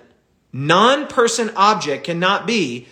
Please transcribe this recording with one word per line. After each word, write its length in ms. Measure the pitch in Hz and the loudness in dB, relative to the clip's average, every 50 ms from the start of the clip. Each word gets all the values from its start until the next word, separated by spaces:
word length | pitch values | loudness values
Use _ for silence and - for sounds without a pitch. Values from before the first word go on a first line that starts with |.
| _ _ _ _ _ _ _ _ _ _ - | _ _ _ _ _ _ _ _ _ _ -10
non-person 1000 | 127 139 147 165 185 214 240 277 285 285 - - - 240 226 - - 233 208 - | -4 0 2 4 4 4 4 2 0 -2 -2 0 0 0 2 0 -2 -4 -4 0
object 480 | 185 196 208 214 185 143 147 139 135 - | 2 2 2 2 2 -2 -4 -6 -6 -6
cannot 420 | - 170 170 180 185 202 - - | -6 -4 -2 0 0 0 0 -2
be 400 | 180 240 220 170 127 120 123 - - | -2 -2 -2 -2 -2 -4 -8 -12 -16